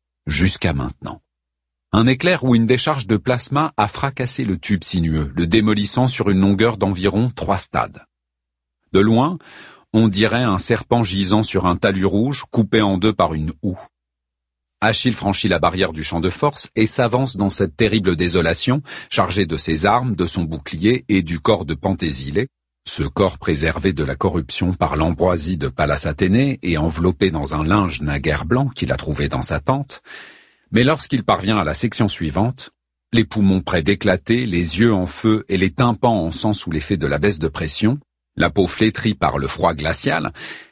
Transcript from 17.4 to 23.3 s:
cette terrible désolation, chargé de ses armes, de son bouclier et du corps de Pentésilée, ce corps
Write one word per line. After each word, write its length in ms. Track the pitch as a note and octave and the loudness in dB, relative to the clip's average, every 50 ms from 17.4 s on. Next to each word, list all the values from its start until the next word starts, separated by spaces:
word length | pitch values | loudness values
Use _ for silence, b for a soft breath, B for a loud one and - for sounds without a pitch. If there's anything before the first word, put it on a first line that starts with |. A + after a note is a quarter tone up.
| G#2 G2 | -2 -2
cette 260 | - - G2+ E2 D2+ | 0 0 -2 -2 0
terrible 400 | - A2+ G#2 G#2 A2+ F#2 F#2+ F2 | 0 0 2 2 2 2 2 0
désolation, 640 | D#2+ F2+ F2 E2 F#2 E2 E2 E2+ - - - B2+ D3 B B B B B B | 2 0 0 2 2 2 2 0 0 0 0 0 0 B B B B B B
chargé 340 | - - F#2+ F#2 F#2 G2+ G2 | -2 0 0 0 2 0 0
de 120 | D#2+ E2 | 0 -2
ses 280 | D2 - - D#2+ D#2+ E2+ | -4 -2 -2 -2 0 2
armes, 320 | G2+ G#2+ B2 C3 B2+ G2+ | 2 2 2 2 0 0
de 80 | D#2+ F2+ | 0 -2
son 200 | E2 - G2+ F#2 | -2 0 -2 -2
bouclier 600 | D#2+ E2 D2+ - - - D#2 F2 A2 B2 B2+ - - | -2 -4 -8 -8 -8 -8 0 2 2 2 2 0 0
et 100 | G#2 F#2+ | 0 0
du 180 | E2+ D#2+ E2+ D#2 | 2 0 -4 -2
corps 280 | - - G#2+ F2 E2 | 0 2 2 2 0
de 80 | C#2+ D#2+ | -4 -6
Pentésilée, 720 | C#2+ - - F#2 - - D#2+ C#2 C2 C2+ C#2 D2 F#2+ B2+ C3+ - _ _ _ _ _ _ | -4 -2 -4 -2 -2 -2 -4 -4 -6 -8 -4 -2 -2 -2 -4 -8 _ _ _ _ _ _
ce 160 | - - - D2 | -14 -6 -4 -4
corps 360 | C#2 - - G2+ F#2 | -4 0 2 2 2